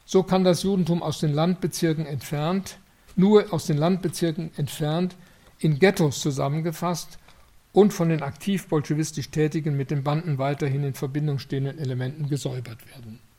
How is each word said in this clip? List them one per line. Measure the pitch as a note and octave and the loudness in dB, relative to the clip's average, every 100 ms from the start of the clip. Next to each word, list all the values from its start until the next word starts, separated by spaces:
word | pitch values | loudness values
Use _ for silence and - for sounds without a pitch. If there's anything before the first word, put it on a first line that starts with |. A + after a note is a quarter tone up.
| - | 0
"So | F#3+ | 2
kann | - F#3 | 4 4
das | F#3 E3+ | 4 4
Judentum | F#3+ G3 E3 F3 | 2 2 2 0
aus | D#3 - | -2 -2
den | D#3 | 0
Landbezirken | C#3+ E3+ F3+ F3 - E3 D#3 D3 | 2 2 0 -2 0 0 0 -4
entfernt, | C#3+ - D3 D#3 F#3+ F#3 - - _ - | -8 -6 -4 -2 -2 -4 -12 -20 _ -4
nur | - F#3+ G#3 G#3 | 4 8 8 6
aus | D#3+ - | 0 0
den | D3 | 2
Landbezirken | E3 F#3 F#3 - E3+ D#3 D#3+ - | 2 2 -2 -2 -2 -2 -6 -6
entfernt, | C#3 - D3+ D#3+ F3+ - - - - - | -6 -4 -2 0 -2 -6 -20 -20 -20 -2
in | D#3+ C#3 | 0 4
Ghettos | F#3+ G3 D3+ - | 4 6 2 0
zusammengefasst | D#3 C3+ C#3 D#3 E3 D#3+ F3 E3 - - - - - - _ | -2 -2 -2 -2 -4 -4 -4 -4 -8 -18 -20 -20 -20 -20 _
und | F#3 G#3 | 4 4
von | - E3 | 4 0
den | D#3 | 0
aktiv | C#3 - G3 G3 - | -4 -6 -2 -2 0
bolschewistisch | D#3 - D3+ D3+ - - | -2 0 -2 -2 -6 -4
Tätigen | D#3 D3+ D#3 D3+ C#3+ | 0 0 0 -2 -2
mit | C3+ | -2
den | D3 | -2
Banden | C#3+ D3+ E3+ C3+ | 0 -2 -2 -2
weiterhin | C#3 C#3+ C#3+ C#3 | -2 -2 -2 -2
in | C#3+ | -2
Verbindung | C3 C#3+ D3 D3+ C#3 | -4 -6 -2 -2 -2
stehenden | - C#3 C#3 D#3 | -4 -4 -4 -4
Elementen | C3 B2+ C#3 D3+ C#3+ | -6 -4 -6 -6 -4
gesäubert | C#3+ C3+ B2+ A#2 A2+ - | -4 -4 -8 -10 -16 -20
werden." | B2+ A2 A#2 - | -20 -18 -18 -20